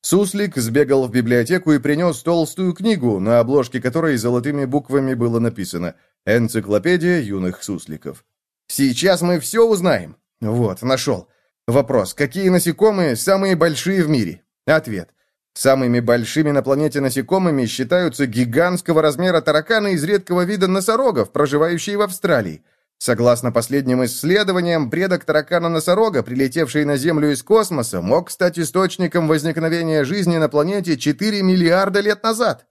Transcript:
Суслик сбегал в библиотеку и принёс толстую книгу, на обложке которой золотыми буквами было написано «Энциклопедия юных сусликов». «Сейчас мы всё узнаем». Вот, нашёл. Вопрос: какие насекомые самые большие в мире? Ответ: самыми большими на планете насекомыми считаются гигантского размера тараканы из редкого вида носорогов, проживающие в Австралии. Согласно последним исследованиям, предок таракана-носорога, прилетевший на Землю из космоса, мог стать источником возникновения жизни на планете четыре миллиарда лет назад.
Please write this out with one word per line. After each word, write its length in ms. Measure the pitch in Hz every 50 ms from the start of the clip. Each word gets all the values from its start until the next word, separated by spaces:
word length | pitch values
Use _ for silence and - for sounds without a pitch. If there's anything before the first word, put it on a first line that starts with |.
Суслик 560 | - - - 190 208 190 - 202 208 196 -
сбегал 500 | 135 117 113 113 139 147 131 139 135 131
в 40 | 123
библиотеку 600 | 104 127 120 117 123 120 117 - 175 180 180 156 151
и 60 | 143
принёс 440 | 120 143 147 147 175 175 156 - -
толстую 500 | 165 170 170 160 156 - - 190 185 170
книгу, 460 | - 185 226 220 175 123 120 104 95
на 220 | 92 110 117 120
обложке 400 | 117 117 139 143 127 127 - 127
которой 360 | 120 127 120 160 165 160 143
золотыми 480 | 117 107 123 120 120 117 143 143 143 139
буквами 500 | 123 127 147 139 - 131 139 135 131 131
было 260 | 117 120 120 117 117
написано 560 | 117 117 113 - 95 90 - 87 87 87 - _ _ _ _ _ _
«Энциклопедия 960 | - 107 120 120 110 - 113 98 98 104 104 92 165 180 180 156 175 180 170
юных 420 | 127 101 98 95 92 90 90 - -
сусликов». 640 | - 101 80 - - 78 76 _ 73 65 - _ _ _ _ _ _ _ _ _ _
«Сейчас 540 | - - 139 135 120 113 165 190 185 160 165
мы 160 | 175 180 165
всё 280 | 127 - - 226 233 226
узнаем». 480 | 220 185 175 180 147 101 87 76 - _ _ _ _ _
Вот, 420 | 117 107 110 120 120 104 92 - 110
нашёл. 460 | 127 131 123 - 143 120 90 87 _ _ _ _ _ _ _ _
Вопрос: 480 | - 117 139 139 - 135 120 98 90 -
какие 340 | - 143 139 - 185 196 185
насекомые 680 | 180 175 - 170 165 - 202 220 208 190 175 151 123
самые 400 | 110 - - 196 190 196 196 190
большие 460 | 160 165 170 156 123 - 180 196 190 170
в 40 | 151
мире? 340 | 156 127 107 87 80 - _ _ _ _ _
Ответ: 440 | - 156 156 151 123 107 95 85 _ _ _ _ _ _ _ _ _ _
самыми 460 | - - 135 135 135 131 123 120 120
большими 520 | 120 117 120 123 117 - - 156 156 151 143
на 100 | 139 127
планете 380 | 131 135 139 151 147 120 147
насекомыми 680 | 139 135 117 135 123 - 175 190 190 175 151 135 127
считаются 600 | 110 - - 127 117 175 180 180 160 - - 139
гигантского 760 | 127 104 120 127 120 113 143 170 180 180 175 - - 165 156 156
размера 380 | 151 143 123 175 185 175 160
тараканы 540 | - - 147 151 156 - 226 220 208 202 190
из 100 | 160 143
редкого 400 | 165 208 196 190 - 180 180 180
вида 240 | 175 208 196 185 185
носорогов, 640 | 185 196 190 226 220 240 269 262 202 120 104 - _
проживающие 640 | - 147 139 139 147 156 170 175 165 - - 202
в 60 | 202 208
Австралии. 640 | 202 180 - - 185 165 123 104 87 78 76 _ _ _ _ _ _ _ _
Согласно 540 | - - 120 104 120 123 120 117 123 123 117
последним 520 | 117 113 - 135 143 135 127 127 127 127
исследованиям, 840 | 117 120 - - 156 180 208 208 190 190 180 175 170 170 160 147 120
предок 340 | 131 165 185 196 185 170 -
таракана-носорога, 1000 | - 151 151 147 - 180 170 165 170 170 160 156 - 180 202 226 226 185 - -
прилетевший 640 | - 127 127 139 131 117 165 165 123 - 151 151
на 120 | 143 143
Землю 340 | 135 131 165 165 151 147 147
из 120 | 143 131 -
космоса, 580 | - 214 226 214 190 175 139 120 - - 92
мог 300 | 85 92 123 165 180 -
стать 280 | - - 185 180 165 170
источником 720 | 160 - - 185 190 180 180 - 185 170 - 180 165 156
возникновения 760 | 160 156 139 165 156 165 156 165 165 170 165 160 156 156 139
жизни 340 | 127 180 208 185 170 170 160
на 100 | 156 147
планете 480 | - 147 147 175 202 202 180 175 160
четыре 460 | 127 - 147 147 - 202 214 208 202 190
миллиарда 580 | 185 185 185 170 165 170 185 196 196 185 202
лет 220 | 202 208 208 208 -
назад. 440 | 226 226 214 240 214 143 - _ _